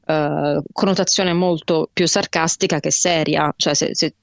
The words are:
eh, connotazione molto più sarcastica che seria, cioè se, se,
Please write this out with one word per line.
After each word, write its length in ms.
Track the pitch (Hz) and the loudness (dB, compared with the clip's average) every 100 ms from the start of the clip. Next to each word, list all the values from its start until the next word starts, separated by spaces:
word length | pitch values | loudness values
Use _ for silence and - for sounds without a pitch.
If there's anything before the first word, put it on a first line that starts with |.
| - | -4
eh, 560 | 156 147 151 147 151 - | -2 0 -2 -2 -2 -4
connotazione 640 | - 196 185 180 - 185 | -2 0 0 0 0 0
molto 540 | 170 180 165 - 165 160 | 2 2 0 0 0 0
più 140 | - 170 | 0 0
sarcastica 720 | 202 190 170 165 - 185 160 | 0 0 0 0 0 0 0
che 120 | 143 | -2
seria, 640 | - 180 165 151 151 151 - | 0 2 0 0 0 0 0
cioè 200 | 156 147 | -2 0
se, 140 | - | -2
se, 220 | - 160 - | -2 -4 -4